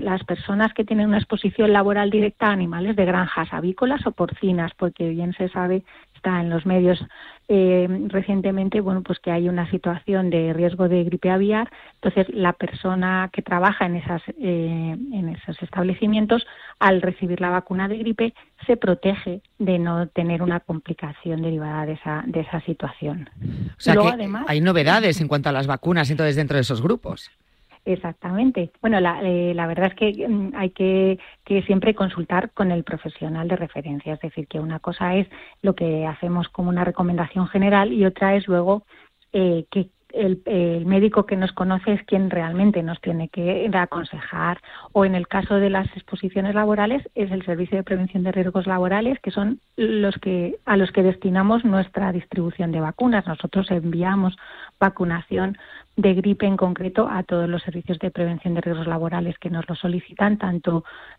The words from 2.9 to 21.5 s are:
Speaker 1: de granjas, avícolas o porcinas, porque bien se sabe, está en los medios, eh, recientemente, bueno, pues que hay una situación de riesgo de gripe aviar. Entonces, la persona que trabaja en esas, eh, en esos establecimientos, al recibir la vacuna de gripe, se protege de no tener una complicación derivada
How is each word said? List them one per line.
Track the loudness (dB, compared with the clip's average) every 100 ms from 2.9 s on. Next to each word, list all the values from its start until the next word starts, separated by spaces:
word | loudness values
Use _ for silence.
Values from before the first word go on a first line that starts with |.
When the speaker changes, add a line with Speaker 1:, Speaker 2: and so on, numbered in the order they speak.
| 2
Speaker 1:
de | 2
granjas, | 2 0 -2 -4
avícolas | -4 -4 0 0 0 -2
o |
porcinas, | -2 -4 -2 0 0 -2 -2
porque | -4 -2 -4
bien | -2 -4
se | -4 -4
sabe, | -2 0 -2 -4 -16 _
está | _ -2 -2
en | 0
los | -2 2
medios, | 4 4 2 -2 -16 -20 -14 2
eh, | 4 6 4 2 0 -2
recientemente, | -2 0 0 0 0 0 0
bueno, | 0 -2
pues | -2 -4
que | -2
hay | 0 0
una | 0 -2
situación | -2 -2 -4 -2 0 2
de | 2 0
riesgo | 2 0 2 2
de | 2 2
gripe | 0 2
aviar. | 2 2 2 -2 -8 -20
Entonces, | _ 0 2 0 0
la | 0
persona | 0 -6 -4 -2 0 2 0 -2
que | -4
trabaja | -2 2 2 2 0
en | -2
esas, | -4 -6 -8
eh, | -6 -2 0 -2 -2 -4 -6 -6
en | -4 -4
esos | -6 -10 -10
establecimientos, | -8 -2 -2 0 0 2 2 0 0 -14 -20 0
al | 4 4
recibir | 2 -2 -4 -2
la | 0
vacuna | 0 -2 -4 -2
de | -2
gripe, | -2 -2 -2 -4 -18 _ 0
se | 2
protege | 2 2 0 -2 -4 -8 -12 -4
de | 0 2
no | 0 -2 -2
tener | -2 -2 0
una | 0 -2
complicación | -4 -6 -6 -8 -10 -8 -6 -4
derivada | -2